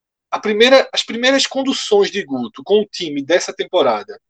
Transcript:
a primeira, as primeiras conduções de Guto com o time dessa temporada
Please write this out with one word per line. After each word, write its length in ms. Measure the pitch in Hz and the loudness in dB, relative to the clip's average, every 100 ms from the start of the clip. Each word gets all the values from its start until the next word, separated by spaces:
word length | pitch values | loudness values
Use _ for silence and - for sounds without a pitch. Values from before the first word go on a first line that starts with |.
| _ _ - | _ _ -10
a 80 | - | -6
primeira, 500 | 214 208 247 262 - | -2 4 6 6 4
as 100 | - | -4
primeiras 440 | - 233 247 269 - | -6 -4 0 0 -2
conduções 640 | 269 269 - - 202 185 | -4 -4 -4 0 2 2
de 120 | 196 | -2
Guto 380 | 147 131 113 - | -6 -6 -6 -10
com 180 | 139 208 | 0 0
o 60 | 208 | 0
time 360 | - 165 143 | -8 -8 -8
dessa 320 | 139 180 190 | 0 0 0
temporada 640 | 196 175 180 180 180 - - _ | -8 -4 0 0 0 -6 -20 _